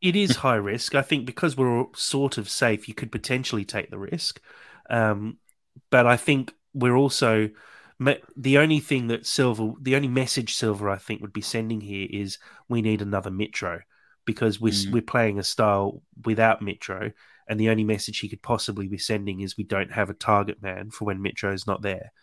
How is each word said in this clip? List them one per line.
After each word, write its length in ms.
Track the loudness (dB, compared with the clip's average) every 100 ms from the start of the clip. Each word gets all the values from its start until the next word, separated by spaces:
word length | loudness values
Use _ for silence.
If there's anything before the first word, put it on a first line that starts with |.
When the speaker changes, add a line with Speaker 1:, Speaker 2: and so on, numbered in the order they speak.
Speaker 1:
it 140 | 2 4
is 220 | 2 2
high 180 | 2 2
risk. 400 | 2 -4 0 0
I 60 |
think 240 | 2 -2 -2
because 300 | -2 -2 2
we're 140 | 2
all 220 | 2 0 -4
sort 420 | -4 0 -2 -2
of 120 | -4
safe, 380 | 0 2 0 -4
you 60 |
could 180 | -10 -8
potentially 540 | -6 -4 -4 -2 -4 -4
take 240 | -6 -6
the 100 | -10
risk. 420 | -8 -6 -6 -8 _ -20 -20 -18 -2
Um, 480 | 2 2 0 -6 -12 _ _ _ -20 2
but 160 | 6 6
I 100 | 6
think 360 | 4 2 0 -10 _
we're 220 | 0 4 6
also 520 | 4 4 4 4 2 -4 -20 -20 -16 -2
ma-, 160 | 0 0 -4 -4
the 220 | 4 6
only 220 | 6 4
thing 280 | 2 -2 0
that 180 | -4 -2
Silver, 460 | 2 2 2 -2 -2
the 160 | 0 2
only 120 | 2
message 480 | 0 0 -2 -4 -2
Silver, 340 | 0 0 -2
I 80 | -4
think, 240 | -6 -8
would 120 | -8
be 80 | -8
sending 380 | -4 -4 -4 -4
here 280 | -6 -8 -6
is 300 | -6 -6 -8 -16 -14 -4
we 140 | 0
need 200 | 2 2
another 280 | 0 -2 -2
Mitro 520 | -4 -6 -4 -6 -8 -12 _ _ _ -6
because 340 | 0 0 2
we're 140 | 0
s-, 120 | 0 0
Speaker 2:
Mm. 60 |
Speaker 1:
we're 80 | 0
playing 380 | 0 2 2 0
a 40 |
style 580 | -2 2 2 4 0 -4 _ -8 -2
without 360 | 4 4 4
Mitro, 520 | -2 -8 -8 -8 -8 -10 _ _ -6
and 120 | 0
the 100 | 2
only 140 | 4
message 360 | 2 0 -4 -8
he 100 | -8
could 120 | -8
possibly 460 | -2 -2 -2 -6 -6
be 100 | -6
sending 440 | -4 -4 -4 -6
is 140 | -8 -8
we 60 |
don't 280 | -4 -2 -2
have 180 | -2 -4
a 40 |
target 480 | -2 2 2 2 -6
man 280 | -10 -10 -12
for 140 | -8 -6
when 160 | -4
Mitro's 440 | -6 -4 -4 -4 -4
not 140 | -4
there. 300 | -4 -6 -10 _